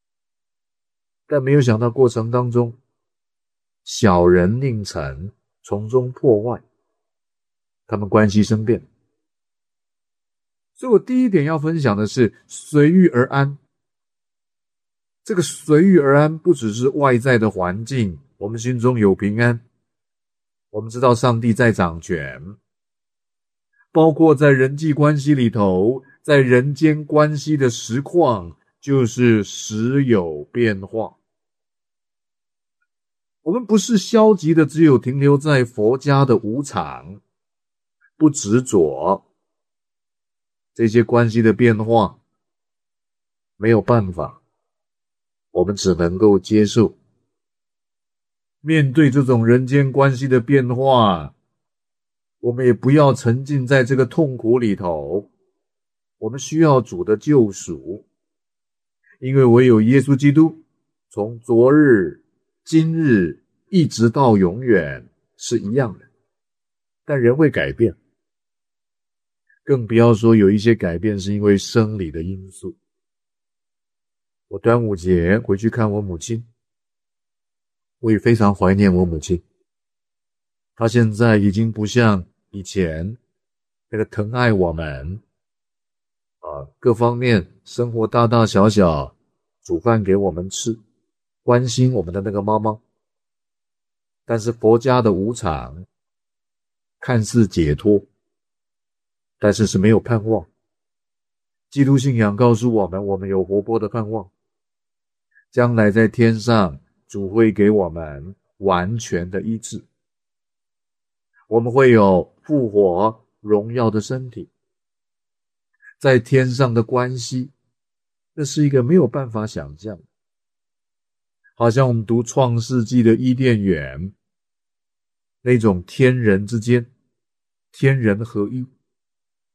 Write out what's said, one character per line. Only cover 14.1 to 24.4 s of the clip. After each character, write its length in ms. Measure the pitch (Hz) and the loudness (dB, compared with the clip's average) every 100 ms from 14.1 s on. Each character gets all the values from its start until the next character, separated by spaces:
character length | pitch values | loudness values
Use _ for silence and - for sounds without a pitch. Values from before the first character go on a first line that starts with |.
| _ _ _ _ _ _ _ _ _ _ _ | _ _ _ _ _ _ _ _ _ _ _
这 120 | - | -6
个 80 | 185 | -4
随 400 | - - - 151 | -4 -4 2 4
遇 160 | 196 180 | 6 6
而 180 | 139 143 | 6 4
安 220 | 151 160 | 2 0
不 160 | 180 | 0
只 180 | 147 113 | 0 -2
是 160 | 110 131 | -2 -2
外 280 | 147 139 123 | 0 2 2
在 180 | 131 120 | 2 2
的 140 | 107 | 0
环 340 | 95 90 98 | -2 -6 -6
境， 340 | 113 135 101 76 _ - | -8 -4 -4 -6 _ -12
我 100 | 104 | -10
们 100 | 113 | -8
心 200 | 120 123 | -6 -2
中 200 | 123 123 | -2 2
有 160 | 101 | 2
平 260 | 92 101 110 | 0 -2 0
安， 200 | 120 120 _ _ _ _ _ _ _ _ _ _ _ | 0 -2 _ _ _ _ _ _ _ _ _ _ _
我 100 | 107 | -12
们 80 | 113 | -10
知 120 | 120 | 0
道 140 | 127 | 2
上 260 | 117 131 113 | 2 0 0
帝 120 | 120 | 0
在 200 | 107 120 | 2 2
掌 280 | 101 87 82 | 0 -2 -4
权， 560 | - 85 69 64 82 107 _ _ _ _ _ _ _ _ _ _ _ _ _ | -8 -8 -8 -14 -20 -20 _ _ _ _ _ _ _ _ _ _ _ _ _
包 220 | 160 160 | 2 2
括 220 | 156 160 | 4 2
在 160 | 135 | 4